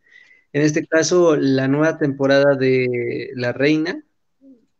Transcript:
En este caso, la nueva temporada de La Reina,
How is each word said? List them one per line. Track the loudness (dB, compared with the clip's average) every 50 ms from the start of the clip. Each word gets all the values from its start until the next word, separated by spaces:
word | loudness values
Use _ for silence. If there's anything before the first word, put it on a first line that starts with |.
| _ _ _ -20 _ _ _ _ _ _ -4
En | 0
este | 0 0 0 -2 -4 -2
caso, | 0 0 0 2 2 2 4 4 2
la | 2 2 0 0 0 0 0
nueva | 0 0 0 0 0 -2
temporada | -2 -4 -2 -2 0 2 4 4 4 4 2
de | 2 2 0 2 2 0 -2 -2 -4 -4 -6 -6 -8 -8 -10 -10
La | -8 -6 -6
Reina, | -4 0 0 2 2 2 0 -4 -6 -10 -12 _ _ _ _ _ _ _ _ -20 -20 _ _ _ _ _